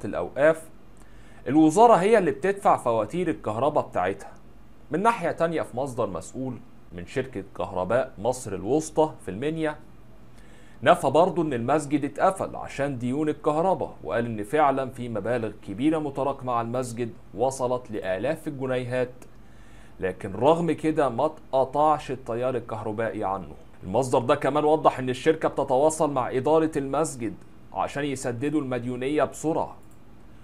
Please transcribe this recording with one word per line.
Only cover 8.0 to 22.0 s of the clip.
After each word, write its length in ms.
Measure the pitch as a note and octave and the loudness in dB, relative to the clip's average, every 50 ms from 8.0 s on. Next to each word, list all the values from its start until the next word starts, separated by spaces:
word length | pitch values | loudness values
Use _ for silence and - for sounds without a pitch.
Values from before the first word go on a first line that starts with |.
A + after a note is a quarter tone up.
| C3 - - - | 2 0 -4 -4
مصر 380 | G2 A#2+ B2+ - - A2 F#2+ | -2 -2 -2 -2 -4 -6 -6
الوسطى 580 | F2+ F2+ G#2 C3+ D#3 D#3 - - - D#3 D3+ C#3 - - | -4 -2 0 0 0 0 0 2 2 2 2 0 -6 -10
في 60 | - | -8
المنيا 440 | F#2 G2+ C3 D#3 D#3+ D#3+ D#3 D3+ D3+ - - - - - - - - - - - - - - - - - - - - - - | -6 -4 -4 -4 -2 -2 -2 -4 -4 -6 -12 -18 -20 -20 -20 -18 -18 -18 -18 -18 -18 -18 -18 -18 -18 -18 -18 -18 -10 2 6
نفى 260 | C#3 - - - C#3 | 6 6 6 6 4
برضه 320 | C3+ D3+ F3+ F#3 D#3 F3 | 6 6 6 6 4 2
إن 120 | E3 D#3 C3+ | 0 0 0
المسجد 520 | A#2 A2+ B2+ D3 D#3 D3 C3+ D3+ C#3+ C3 | 0 0 2 2 2 2 0 0 0 0
اتقفل 500 | B2+ - - C#3+ F#3+ F#3 - A#2 D2 B1 | -2 -2 2 2 2 2 2 -2 -6 -6
عشان 420 | A#1 - - - - C#3 C#3+ C#3 A#2 | -8 -10 -8 -4 -4 -2 -2 -2 -2
ديون 320 | A#2+ B2 B2+ D3 D#3 D3+ | -2 -2 0 0 0 0
الكهرباء، 680 | D3 D3 - D#3+ D3 D#3 E3+ F#3+ F3+ C3+ G#2 - - - - | 0 0 0 0 2 2 4 2 2 0 -2 -6 -6 -8 -6
وقال 220 | D#2 F2 A#2 A#2 | -2 0 0 0
إن 180 | A#2+ A2+ G#2+ G2+ | 0 -2 -4 -4
فعلًا 460 | G#2 C#3+ D3+ D3+ C#3 C3+ C3+ C3+ B2 | 0 2 4 6 6 4 2 0 -4
في 200 | A2+ A#2+ A#2+ A#2+ | -6 -8 -8 -6
مبالغ 420 | A#2 G#2 F#2+ A2 B2 B2 A2+ G#2+ F#2+ - - - | -4 -4 -2 0 0 0 -2 -4 -6 -8 -10 -10
كبيرة 320 | F#2+ G2 C3+ D#3 D#3+ D#3 | -4 0 2 2 2 2
متراكمة 540 | D3+ C#3+ C3+ C#3 C3 C#3 C#3 B2+ C3 B2 B2 | 0 -4 -4 -2 -2 -2 -2 -4 -4 -2 -2
على 120 | A#2 A#2 | -2 -2
المسجد 440 | A#2 A#2 B2+ C3 A#2+ A2+ A2+ B2 A2+ A2+ - - - - | -2 -2 -4 -4 -4 -4 -6 -6 -6 -6 -10 -16 -10 -4
وصلت 580 | F#2 A#2+ C3+ B2+ - B2+ B2 B2+ B2 - - | 0 0 0 0 0 -2 0 -2 -2 -4 -6
لآلاف 560 | G#2+ G2+ - F#2+ F#2 F#2+ G#2+ C3+ E3 - - D#3+ | -6 -4 -2 -2 -2 0 0 -2 -4 -4 -6 -8
الجنيهات، 680 | C#3+ B2+ C3+ B2+ B2+ B2+ B2+ A#2+ B2 B2+ B2+ B2 - - - - - - - - - - - - - - - - - - | -8 -6 -4 -2 -2 -2 -2 -2 -2 -2 -2 -2 -4 -10 -18 -18 -18 -18 -18 -18 -18 -18 -18 -18 -18 -18 -18 -18 -8 -4
لكن 320 | - F#2 F#2 - - G2+ | -2 -2 -2 -4 -6 -6
رغم 400 | F#2 G2 G#2+ C#3+ E3 E3 F3 E3 | -2 2 6 6 6 6 4 0
كده 380 | D3+ D#3 - D#3+ D#3 D#3 C#3+ C3 | 0 0 0 0 2 2 2 2
ما 160 | A#2 A#2 C#3 | 2 0 0
اتقطعش 840 | D#3 D#3 - - - - C3+ B2+ B2+ - C#3+ D3+ D#3 D3+ D3 | 0 -2 -4 -8 0 2 2 2 2 4 4 4 4 4 2